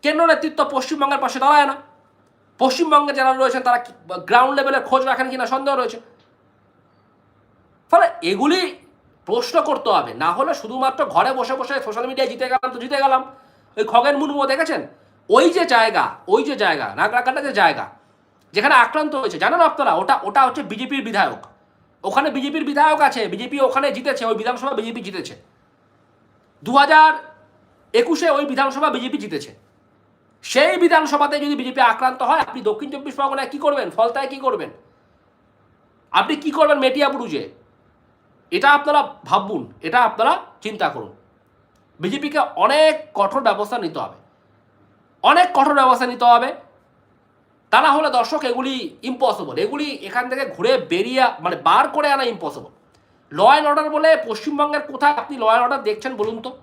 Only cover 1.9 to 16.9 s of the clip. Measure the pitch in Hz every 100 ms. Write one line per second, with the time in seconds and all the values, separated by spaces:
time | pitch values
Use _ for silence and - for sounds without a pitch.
1.9 | _ _ _ _ _ _ _ 262 262 320
2.9 | 294 294 277 262 262 262 254 254 247 240
3.9 | - - 180 180 240 269 277 269 269 -
4.9 | 262 262 247 262 262 240 269 277 269 247
5.9 | - - _ _ _ _ _ _ _ _
6.9 | _ _ _ _ _ _ _ _ _ _
7.9 | 339 339 - 170 196 277 359 349 - _
8.9 | _ _ _ - 226 233 330 - - 240
9.9 | 185 - 117 160 196 277 294 220 254 262
10.9 | 262 - - 233 262 233 262 254 269 220
11.9 | 214 254 269 262 - 254 262 320 240 247
12.9 | 277 269 262 262 - _ _ _ - 214
13.9 | 226 262 285 294 285 269 277 320 - -
14.9 | - _ _ _ 226 339 349 339 233 226
15.9 | 185 123 - - 214 277 254 196 151 110